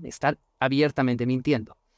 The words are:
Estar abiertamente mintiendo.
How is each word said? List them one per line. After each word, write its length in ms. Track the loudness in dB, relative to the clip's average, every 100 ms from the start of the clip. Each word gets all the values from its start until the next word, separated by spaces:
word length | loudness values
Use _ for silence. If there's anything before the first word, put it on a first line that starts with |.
Estar 360 | -10 -4 -2 -2 _ -2
abiertamente 680 | 0 2 2 2 0 0 0
mintiendo. 520 | -2 0 -2 -2 -18 _